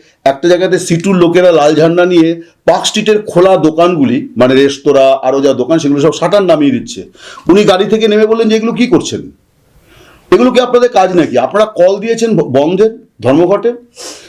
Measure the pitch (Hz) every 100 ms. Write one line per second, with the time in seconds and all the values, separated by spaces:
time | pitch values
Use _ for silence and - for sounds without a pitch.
0 | _ _ 139 135 170 175 180 175 - 165
1 | 190 185 170 175 180 160 147 151 165 170
2 | 180 175 160 170 - _ - 185 185 214
3 | 208 208 208 175 190 185 151 156 175 170
4 | 123 127 - 113 127 131 139 139 151 135
5 | 135 135 131 139 139 120 123 160 147 143
6 | 151 147 165 202 185 156 143 120 - 98
7 | 87 _ - - - 190 202 185 208 220
8 | 220 208 220 226 220 220 226 185 247 165
9 | - 107 95 - _ _ _ _ _ _
10 | - _ _ 185 254 247 247 247 240 202
11 | 185 175 131 120 120 202 214 - 180 202
12 | 226 226 226 175 147 127 151 185 220 233
13 | - _ 120 147 180 202 233 240 - -
14 | - -